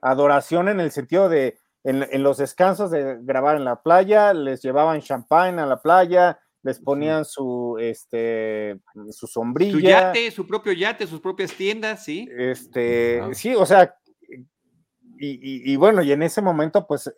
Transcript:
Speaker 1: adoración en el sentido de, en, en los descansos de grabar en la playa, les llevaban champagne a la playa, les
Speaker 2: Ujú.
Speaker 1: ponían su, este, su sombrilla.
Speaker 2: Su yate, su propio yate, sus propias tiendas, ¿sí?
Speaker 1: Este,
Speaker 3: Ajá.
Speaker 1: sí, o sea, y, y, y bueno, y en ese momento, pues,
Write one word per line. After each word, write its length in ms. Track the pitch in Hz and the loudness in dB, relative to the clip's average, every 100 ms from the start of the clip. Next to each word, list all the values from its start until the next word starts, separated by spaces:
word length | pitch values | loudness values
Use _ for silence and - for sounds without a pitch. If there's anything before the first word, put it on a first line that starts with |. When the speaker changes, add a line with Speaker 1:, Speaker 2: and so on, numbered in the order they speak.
Speaker 1:
adoración 640 | 127 135 143 143 - 170 185 | 0 2 4 2 0 -2 0
en 100 | 202 | 0
el 120 | 165 | -4
sentido 380 | - 131 175 196 | -6 -2 2 2
de, 280 | 160 131 - _ _ | 2 0 -4 _ _
en, 200 | 135 135 135 | -4 -4 -2
en 120 | 135 | 0
los 140 | 139 135 | 0 0
descansos 540 | 139 - 185 185 202 | -4 0 0 2 -2
de 260 | 160 135 123 | -2 -4 -8
grabar 340 | 123 131 139 151 | -4 0 2 0
en 80 | 131 | -2
la 160 | 120 | -4
playa, 500 | 156 175 190 208 208 | 4 4 6 4 4
les 280 | 185 135 131 | 2 -2 -6
llevaban 400 | 131 135 160 156 | -2 0 0 0
champagne 600 | - 135 120 165 185 175 | -6 -8 0 2 2 -2
a 40 | 143 | -2
la 160 | 127 | -2
playa, 580 | 156 180 185 180 180 - _ _ | 4 4 6 4 4 0 _ _
les 140 | 131 131 | -8 -8
Speaker 2:
Ujú. 80 | - | -4
Speaker 1:
ponían 400 | 143 151 156 151 | -4 -2 -2 -4
su, 520 | - 131 123 120 113 | -8 -8 -6 -6 -6
este, 1000 | 117 113 - 117 117 113 110 107 107 98 _ 104 104 | -6 -8 -10 -6 -4 -4 -4 -6 -8 -10 _ -20 -20
su 160 | 110 - | -18 -12
sombrilla. 440 | - 117 147 196 | -8 -6 -2 0
Speaker 2:
Su 80 | 175 | 2
yate, 520 | 185 190 185 202 233 | 4 4 4 -2 -4
su 160 | 214 170 | -8 -8
propio 260 | 202 208 | -6 -4
yate, 340 | 180 196 220 196 | -4 -4 -6 -10
sus 120 | 160 | -8
propias 320 | 185 185 185 | -10 -8 -8
tiendas, 500 | - 190 214 214 208 - | -6 -6 -4 -8 -10 -10
¿sí? 240 | 156 247 123 | -12 -12 -6
Speaker 1:
Este, 840 | 127 127 - - 120 120 117 120 | -6 -6 -8 -6 -2 0 0 -2
Speaker 3:
Ajá. 120 | 117 | -6
Speaker 1:
sí, 220 | 127 226 247 | -8 -4 0
o 100 | 185 | 4
sea, 300 | 196 180 _ _ _ _ - - _ _ _ _ _ _ - | 6 6 _ _ _ _ -20 -20 _ _ _ _ _ _ -14
y, 100 | 143 127 135 135 131 | -12 -10 -10 -8 -2
y, 20 | |
y 20 | 139 | 4
bueno, 260 | 185 208 | 4 4
y 100 | 151 | 2
en 120 | 143 | 0
ese 180 | 160 - | 0 -2
momento, 460 | 196 160 156 - 151 | -2 0 0 0 -2
pues, 260 | 143 - | -6 -6